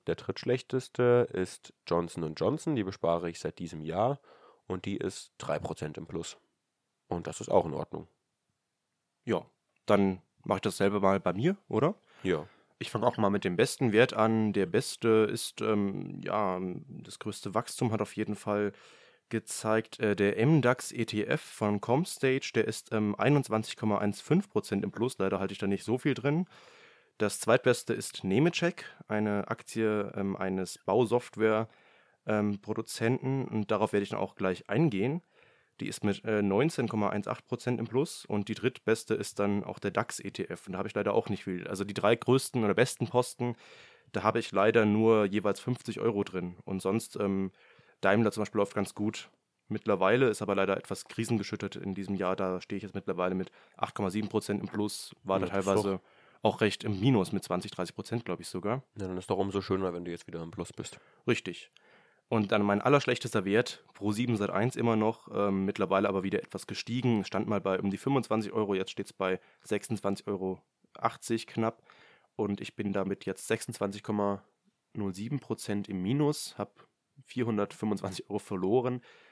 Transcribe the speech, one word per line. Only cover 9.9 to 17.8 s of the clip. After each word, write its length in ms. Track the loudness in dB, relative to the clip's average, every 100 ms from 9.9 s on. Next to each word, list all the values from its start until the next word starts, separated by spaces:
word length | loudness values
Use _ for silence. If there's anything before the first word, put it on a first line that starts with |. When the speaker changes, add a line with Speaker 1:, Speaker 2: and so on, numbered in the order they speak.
| 4 4 2 _ _
Speaker 2:
mach 120 | -2 0
ich 60 |
dasselbe 360 | 0 2 2 4
mal 200 | 4 4
bei 120 | 2
mir, 260 | 0 0 0 -2
oder? 260 | 2 2 0 _ -8
Speaker 1:
Ja. 240 | -2 -2 -2 _ _ -14
Speaker 2:
Ich 100 | -6
fang 140 | 0
auch 140 | 0 4
mal 120 | 2
mit 140 | 4
dem 120 | 0 2
besten 360 | 2 4 4
Wert 220 | 6 6
an. 380 | 6 4 4 2
Der 140 | 2 2
beste 640 | 2 0 -2 4 6 4
ist, 300 | 0 -6 -4
ähm, 580 | 0 2 2 -2 -8 -8
ja, 360 | -4 0 0 0 -4 -6 -10
das 320 | -16 -14 -10
größte 340 | -10 -8 -4
Wachstum 380 | -4 -4 -2